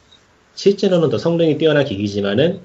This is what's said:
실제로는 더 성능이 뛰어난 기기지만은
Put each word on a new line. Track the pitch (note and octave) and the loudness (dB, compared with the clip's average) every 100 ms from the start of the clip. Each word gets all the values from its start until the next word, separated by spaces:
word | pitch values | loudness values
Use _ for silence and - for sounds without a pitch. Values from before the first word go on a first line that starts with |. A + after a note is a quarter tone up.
| _ _ _ _ _ - | _ _ _ _ _ -2
실제로는 | G3 G3 G3+ F3 D3 | 0 0 0 2 0
더 | A2 | 0
성능이 | E3+ E3+ D#3+ C#3 | -2 0 0 2
뛰어난 | D#3 D3 | 2 2
기기지만은 | C#3 F#2+ G#2 G2+ G2 G#2+ E3+ - | 0 -4 -4 -2 -2 0 0 -2